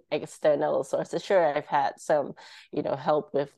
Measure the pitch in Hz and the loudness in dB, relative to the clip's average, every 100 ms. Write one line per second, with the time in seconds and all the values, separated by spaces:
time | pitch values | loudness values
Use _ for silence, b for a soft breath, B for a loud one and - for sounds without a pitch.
0 | - 156 156 - 156 143 151 147 - - | -4 -6 -6 -2 2 2 2 0 -2 -4
1 | 160 165 - 196 160 143 143 147 131 - | -4 -6 0 2 4 0 -2 -2 -2 -4
2 | - 151 135 - B B B - - 139 | 0 0 0 -8 B B B -6 -4 -2
3 | 151 151 - - 143 | 0 0 0 -4 -4